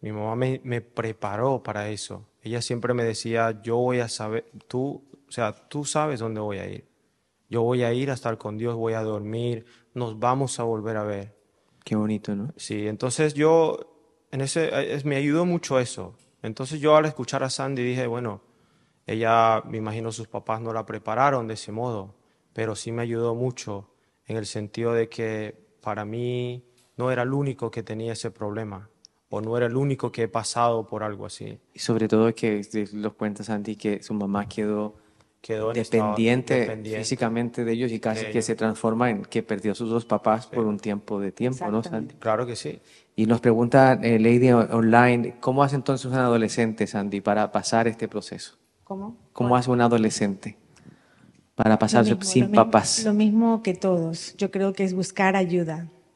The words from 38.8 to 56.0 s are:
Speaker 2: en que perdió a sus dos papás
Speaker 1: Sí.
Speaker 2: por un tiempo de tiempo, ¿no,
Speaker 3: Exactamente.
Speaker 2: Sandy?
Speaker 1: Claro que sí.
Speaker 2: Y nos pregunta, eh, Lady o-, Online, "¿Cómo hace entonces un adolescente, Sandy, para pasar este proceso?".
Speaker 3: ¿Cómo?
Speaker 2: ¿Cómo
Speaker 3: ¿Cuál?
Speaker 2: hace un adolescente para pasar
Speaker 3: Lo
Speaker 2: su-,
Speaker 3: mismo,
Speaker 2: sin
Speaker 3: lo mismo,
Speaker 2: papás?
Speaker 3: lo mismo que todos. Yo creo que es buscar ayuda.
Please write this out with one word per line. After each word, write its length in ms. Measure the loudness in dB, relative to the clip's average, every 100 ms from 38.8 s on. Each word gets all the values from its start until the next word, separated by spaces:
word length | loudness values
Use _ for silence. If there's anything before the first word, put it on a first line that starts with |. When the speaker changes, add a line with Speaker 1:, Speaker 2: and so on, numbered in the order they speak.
| 0 2 2
Speaker 2:
en 120 | 0
que 220 | -4 -4
perdió 280 | -4 -4 -4
a 20 | -4
sus 120 | -2
dos 140 | -2
papás 420 | 0 0 2 0 0
Speaker 1:
Sí. 100 | -2
Speaker 2:
por 80 | -2
un 120 | -2
tiempo 420 | -4 -6 -4 -4
de 100 | -4
tiempo, 400 | -2 -2 -2 -2
¿no, 80 | -2
Speaker 3:
Exactamente. 360 | -2 -6 -8
Speaker 2:
Sandy? 60 | -6
Speaker 1:
Claro 260 | -2 0 -2
que 100 | -6
sí. 240 | -10 -12 _ -20 _
Speaker 2:
Y 120 | 0 2
nos 140 | 4
pregunta, 520 | 4 4 6 8 8 6
eh, 160 | 4 6
Lady 320 | 6 6 8
o-, 80 | 6 6 4
Online, 600 | 6 8 8 6 0 -4
"¿Cómo 240 | -2 2
hace 140 | 2 2
entonces 300 | 0 -2 0
un 80 |
adolescente, 720 | 2 4 4 2 0 0 0 -2
Sandy, 320 | -2 -2 -2
para 320 | 0 2 2
pasar 340 | -2 2 2 2
este 220 | 0 -6
proceso?". 480 | -8 -10 -14 -16 _ _ _
Speaker 3:
¿Cómo? 340 | -12 -10 -10 -14 _
Speaker 2:
¿Cómo 180 | -2 2
Speaker 3:
¿Cuál? 100 | 4
Speaker 2:
hace 100 | 4
un 100 | 4
adolescente 720 | 4 4 2 2 -2 -2 -8 -16 _ _ -20 -20 _ _ _ _ _
para 240 | 0 4 4
pasar 260 | 6 6
Speaker 3:
Lo 60 | 6
Speaker 2:
su-, 60 | 4
Speaker 3:
mismo, 140 | 2
Speaker 2:
sin 100 | 2
Speaker 3:
lo 40 | 6
mismo, 140 | 6
Speaker 2:
papás? 400 | 6 6 4 0
Speaker 3:
lo 80 | 2
mismo 480 | 4 4 4 4 2
que 120 | 0
todos. 600 | -2 0 0 0 -6 -10 -4
Yo 140 | -2
creo 220 | 0 -2
que 100 | 0
es 100 | -2
buscar 420 | 0 -4 2 2 4
ayuda. 520 | 2 0 -2 -4 -10 -16